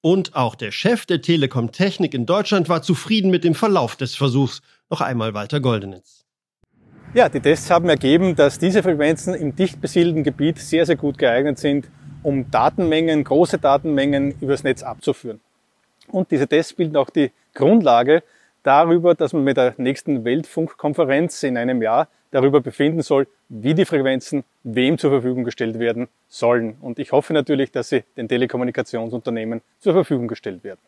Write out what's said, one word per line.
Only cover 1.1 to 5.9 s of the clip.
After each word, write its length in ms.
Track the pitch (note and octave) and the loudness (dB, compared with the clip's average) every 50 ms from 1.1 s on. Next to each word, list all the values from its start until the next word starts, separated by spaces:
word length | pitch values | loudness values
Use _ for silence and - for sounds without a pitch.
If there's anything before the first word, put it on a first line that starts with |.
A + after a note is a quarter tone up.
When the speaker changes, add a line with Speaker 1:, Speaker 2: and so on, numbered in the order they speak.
| F#3 D3+ | -4 -2
Speaker 1:
Telekom 500 | - - E3+ D#3+ C#3 C3 - B2+ A#2 A2+ | 0 0 0 0 0 0 -2 -4 -4 -4
Technik 420 | - - F#3 G3+ - - F#3 D3 - | -2 -2 -2 -2 0 -2 -4 -2 -2
in 120 | B2+ A#2 | -4 -2
Deutschland 420 | - F3 G#3 G3+ - G#3+ G3 E3 | 0 0 0 0 0 0 0 2
war 140 | C#3+ F3 D#3+ | 0 -2 -2
zufrieden 500 | - - E3+ - - - A3 A3 F#3 F#3+ | 0 -2 -2 -2 0 -2 -2 0 2 2
mit 140 | F3+ E3+ - | 0 2 2
dem 100 | E3+ D#3 | 0 0
Verlauf 400 | - - G#3+ G3 F3 B2+ A2+ - | 2 0 2 2 2 0 -2 -4
des 180 | - C3+ A#2+ - | -8 -8 -8 -4
Versuchs. 480 | - C#3+ C#3 A#2+ C#3 C#3 B2 - - _ _ _ _ _ _ | -2 -2 0 2 0 0 -2 -4 -12 _ _ _ _ _ _
Noch 100 | E3+ - | -6 -4
einmal 340 | B2 - B2+ A#2 A2 A2+ G2+ | -4 -4 -2 -4 -4 -4 -4
Walter 280 | G#2 G#2 G2+ D3 D3 | -6 -8 -4 -6 -2
Goldenitz. 640 | B2+ B2+ A#2 G#2+ G2 F#2+ | 0 0 -2 -2 -4 -8